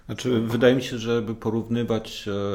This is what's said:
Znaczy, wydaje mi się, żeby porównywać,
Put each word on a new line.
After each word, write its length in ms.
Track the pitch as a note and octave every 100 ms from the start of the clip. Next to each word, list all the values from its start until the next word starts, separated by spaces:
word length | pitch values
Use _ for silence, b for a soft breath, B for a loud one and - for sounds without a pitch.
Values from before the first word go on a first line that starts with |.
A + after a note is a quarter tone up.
| -
Znaczy, 340 | G#2+ B2+ A#2+
wydaje 340 | A2+ A#2 B2
mi 80 | C3
się, 160 | C3 B2
żeby 360 | A2+ A#2 A2
porównywać, 960 | A2 A#2 A2+ G#2+ A#2 A#2 A2+ - - - G2+ G2+